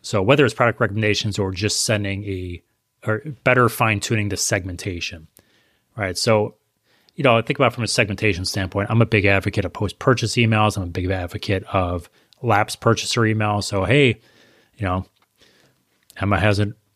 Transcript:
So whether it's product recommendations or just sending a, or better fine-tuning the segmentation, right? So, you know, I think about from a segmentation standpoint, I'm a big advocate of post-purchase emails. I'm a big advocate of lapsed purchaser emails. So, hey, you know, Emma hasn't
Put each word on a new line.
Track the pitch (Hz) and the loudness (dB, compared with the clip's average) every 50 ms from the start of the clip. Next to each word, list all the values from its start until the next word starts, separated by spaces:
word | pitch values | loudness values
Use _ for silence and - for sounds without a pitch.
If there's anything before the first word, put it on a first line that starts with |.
So | - - - 104 | -12 -4 -2 -2
whether | 95 104 143 147 143 | 2 2 4 4 4
it's | 117 - | 2 2
product | - 127 117 110 - | 2 0 0 0 0
recommendations | 120 104 98 107 110 107 101 - - 107 95 - | -2 -2 -2 -2 0 0 0 0 -2 -4 -2 -2
or | 101 95 | -4 -4
just | 92 87 104 104 - - | -4 -2 -2 -2 -2 -2
sending | - - 113 104 101 98 98 98 104 | -2 0 -2 -2 -2 -4 -6 -6 -6
a, | 104 98 92 90 90 87 85 _ _ _ _ _ _ _ _ - | -8 -8 -8 -8 -8 -10 -12 _ _ _ _ _ _ _ _ -6
or | - 110 107 - 156 135 - - | -4 -4 -4 -4 -10 -10 -4 0
better | 135 127 127 123 113 | 2 4 4 4 2
fine-tuning | - - 123 110 107 101 - - 120 110 104 104 | 2 0 0 0 0 0 -2 -2 -2 -2 -2 -2
the | 95 90 | -4 -4
segmentation, | - - 113 101 87 95 87 82 - 104 90 85 82 - - 82 78 - _ _ _ _ _ _ _ _ _ _ _ _ - - | -4 -2 -2 -4 -4 -6 -10 -8 -8 -8 -8 -8 -8 -10 -10 -12 -18 -20 _ _ _ _ _ _ _ _ _ _ _ _ -10 -6
right? | 104 95 90 - | -6 -6 -4 -2
So, | - 123 113 107 104 - - _ _ _ _ _ _ _ _ _ _ _ _ | 2 2 4 4 2 0 -4 _ _ _ _ _ _ _ _ _ _ _ _
you | - 143 | 0 2
know, | 131 117 113 | 4 4 4
I | |
think | 110 - 143 - | 2 0 0 2
about | 139 120 - | 2 2 2
from | - 113 | 0 -4
a | 104 | -2
segmentation | - - 117 98 104 92 - 107 95 85 92 | 0 0 0 0 0 -2 0 0 0 0 -2
standpoint, | - - 107 95 92 - 98 101 - | -6 -4 -4 -4 -4 -2 -4 -2 0
I'm | 113 117 | 2 2
a | 117 | 4
big | - - 107 98 | 4 4 2 4
advocate | 98 98 98 - 104 95 - 95 | 4 2 2 0 -2 -2 -2 -4
of | 90 - | -4 -4
post-purchase | - 107 92 - - - - 127 120 - 107 - | -4 -6 -6 -6 -2 2 2 2 2 2 -2 0
emails. | 123 120 117 113 107 107 107 104 104 | 2 2 2 4 2 2 2 0 -2
I'm | 92 | -6
a | 87 | -6
big | 85 92 90 92 | -6 -4 -4 -4
advocate | 95 92 90 87 - 95 - - 101 95 95 - | -4 -4 -6 -8 -10 -10 -4 -4 -4 -4 -4 -2
of | - 98 92 87 87 87 80 - _ _ _ _ _ - | -2 0 0 0 -2 -6 -8 -10 _ _ _ _ _ -8
lapsed | - 120 107 101 107 - - - | -2 0 2 2 2 0 -4 -2
purchaser | - 117 113 - - - - 123 | 2 2 2 2 0 -4 0 0
emails. | 117 110 107 107 107 104 104 104 98 | 2 2 2 0 0 0 0 -2 -2
So, | - - 98 95 | -2 -2 -2 0
hey, | 90 120 147 143 123 107 - _ _ _ _ _ _ _ _ _ _ _ - | 2 4 4 4 4 2 0 _ _ _ _ _ _ _ _ _ _ _ -6
you | 107 | -4
know, | 95 90 92 92 - _ _ _ _ _ _ _ _ _ _ _ _ _ _ _ _ _ _ _ _ - - | -2 -2 -2 -4 -6 _ _ _ _ _ _ _ _ _ _ _ _ _ _ _ _ _ _ _ _ -12 -6
Emma | 95 98 104 90 | -4 -2 0 2
hasn't | 90 107 104 98 104 101 110 _ _ _ _ | 2 2 2 2 0 -4 -4 _ _ _ _